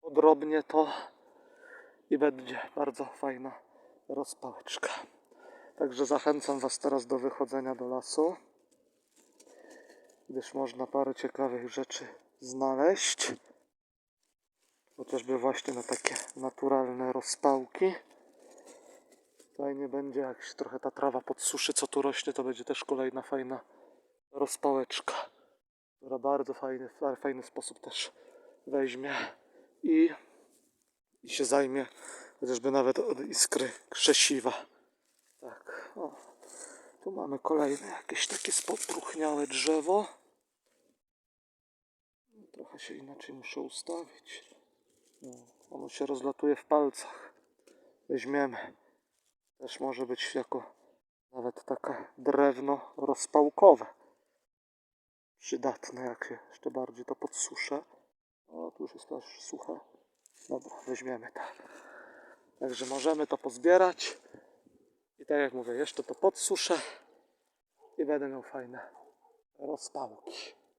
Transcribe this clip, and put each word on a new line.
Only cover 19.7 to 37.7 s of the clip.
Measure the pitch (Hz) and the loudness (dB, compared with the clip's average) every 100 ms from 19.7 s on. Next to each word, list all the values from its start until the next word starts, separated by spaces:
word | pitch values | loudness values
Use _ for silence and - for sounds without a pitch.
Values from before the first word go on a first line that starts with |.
| 139 139 | -4 -4
będzie, | 139 139 131 | -4 -4 -4
jak | 131 120 | -4 -8
się | - | -14
trochę | - 131 131 | -8 -8 -4
ta | 135 | -6
trawa | - 139 123 | 0 0 0
podsuszy, | - 131 - 143 - | -4 -4 -2 0 0
co | 143 143 | 0 0
tu | 143 | 2
rośnie, | 139 127 - | 0 0 -4
to | 139 | -2
będzie | 127 120 | -4 -6
też | - 135 | -4 -6
kolejna | - 135 131 127 | -2 -2 0 -4
fajna | - 135 127 127 - - - _ _ _ _ | -4 -4 -4 -8 -10 -20 -20 _ _ _ _
rozpałeczka, | 139 156 - 143 135 127 - - - - _ _ _ _ _ _ _ | -2 -2 2 2 2 0 -4 -4 -6 -8 _ _ _ _ _ _ _
która | 135 127 | -8 -2
bardzo | 135 139 131 | 2 2 0
fajny, | 131 135 131 127 | -6 -6 -8 -10
w | - 143 127 | -4 -4 -2
fajny | 139 127 | -4 -6
sposób | - - - - | -8 -10 -10 -14
też | - - - - - - - - - | -10 -8 -8 -10 -20 -20 -20 -20 -4
weźmie | 139 135 123 143 135 117 - _ - - _ | 0 0 -2 -6 -4 -6 -12 _ -20 -20 _
i, | 294 160 160 151 - - _ _ _ _ _ _ _ _ | 4 6 6 4 -16 -20 _ _ _ _ _ _ _ _
i | - | -10
się | - 131 | -2 4
zajmie | 139 135 135 127 - - - - _ | 4 4 0 -4 -10 -18 -16 -18 _
chociażby | 127 123 127 | -2 0 2
nawet | 135 127 131 | 4 4 4
od | 233 165 | 0 -2
iskry | 123 110 - - 131 - - | -4 0 2 2 -2 -6 -12
krzesiwa. | - - 143 - 139 120 - - _ _ _ _ _ _ _ | 2 6 6 6 4 0 -4 -12 _ _ _ _ _ _ _
Tak, | 131 - - - - - | -20 -18 -16 -14 -14 -12
o. | 160 - - - - - - - - - | -12 -12 -20 -20 -20 -18 -18 -18 -20 -12
Tu | - | -10
mamy | 196 156 139 | -6 -6 -4
kolejne | - 156 147 | 2 2 2